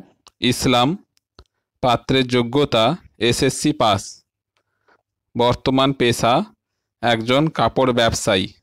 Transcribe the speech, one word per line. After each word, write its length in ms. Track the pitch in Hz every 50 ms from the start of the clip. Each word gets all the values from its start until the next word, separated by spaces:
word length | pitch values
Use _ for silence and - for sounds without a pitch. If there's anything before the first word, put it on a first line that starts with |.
| 185 _ _ _ _ - _ _ - 120
ইসলাম, 380 | 123 - - - 123 120 123 139 175 202 - _ _ _ _ _ _ - - _ _ _ _ _ _ _ -
পাত্রের 420 | 123 120 117 - - 131 131 131 123
যোগ্যতা 580 | 123 123 120 117 120 143 147 - - 113 110 120 160 185 - - _ _ 104 120
এসএসসি 420 | 117 - 147 135 131 - - 151 147 151
পাস, 200 | 127 110 101 98 - - - - _ _ _ _ _ _ _ _ _ _ _ _ _ _ _ _ _ _ _ _ _ _ _
বর্তমান 540 | 117 117 123 120 - - 139 131 135 135 139 139 -
পেশা 340 | 131 120 117 - - 113 123 147 208 - _ _ _ _ _ _ _ _ _ _ -
একজন 400 | 117 120 113 110 117 127 139 156 160 - -
কাপড় 340 | 131 113 - - 131 127 123 120
ব্যবসায়ী। 480 | 117 113 110 - - - 104 95 92 101 - _